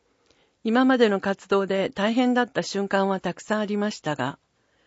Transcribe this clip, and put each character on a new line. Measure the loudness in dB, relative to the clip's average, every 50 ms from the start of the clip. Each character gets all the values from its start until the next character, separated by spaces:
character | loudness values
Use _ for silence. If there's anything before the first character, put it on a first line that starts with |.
| _ _ _ _ _ _ _ _ _ _ _ _ -4
今 | 0 2 4 4
ま | 4 4 4
で | 4 4
の | 2 0
活 | -2 -4 -4 -4 -2 0
動 | 0 0 0
で | 0 -2 -2 -2 -4
大 | -4 -2 -2 0
変 | 0 2 2 2 2
だ | 2
っ | 0 0
た | -2 -4
瞬 | -6 -4 -4 -4 -2 0
間 | 0 0 2 0
は | -2 -2
た | -4 -6 -8
く | -8
さ | -6 -4 -4 -2
ん |
あ | -2
り | -2 -2
ま | -2 -2 -4
し | -6 -6
た | -6 -6 -4
が、 | -4 -4 -6 -6 -10 _ _ _ _ _ _ _ _ _